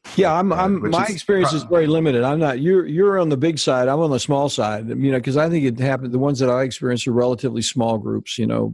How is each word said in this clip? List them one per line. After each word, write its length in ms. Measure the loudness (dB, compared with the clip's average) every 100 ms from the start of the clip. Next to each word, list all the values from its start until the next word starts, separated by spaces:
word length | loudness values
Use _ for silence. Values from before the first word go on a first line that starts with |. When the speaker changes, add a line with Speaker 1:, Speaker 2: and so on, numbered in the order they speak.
| -6 0
Speaker 1:
Yeah, 180 | 2
I'm, 180 | 2 0
Speaker 2:
Uh, 40 | 0
Speaker 1:
I'm, 260 | 0 -2
Speaker 2:
which 100 | 0
Speaker 1:
my 100 | 0
Speaker 2:
is 60 | -2
Speaker 1:
experience 380 | -4 0 2 2
Speaker 2:
pro- 80 | 0
Speaker 1:
is 60 | 0
very 200 | 2 2
limited. 380 | 2 2 2
I'm 160 | 0 0
not, 200 | 0 0
you're, 260 | 2 2 2
you're 340 | 2 2 2
on 100 | 0
the 80 | 2
big 220 | 0 0
side, 280 | 0 2 2
I'm 120 | 2
on 100 | 0
the 100 | 0
small 300 | 0 0 0
side, 400 | -2 -2 -4 -6
you 220 | -2 0
know, 80 | 0
'cause 160 | 0 0
I 120 | 2
think 160 | 2 0
it 140 | 0
happened, 320 | -2 -2 -2
the 60 | 0
ones 200 | 0 2
that 100 | 2
I 140 | 2
experienced 440 | 0 -4 -4 -2 0
are 60 |
relatively 480 | 0 0 0 -2 -4
small 360 | -4 -2 0 -2
groups, 400 | -4 -6 -6 -4
you 100 | -2
know, 260 | -2 -4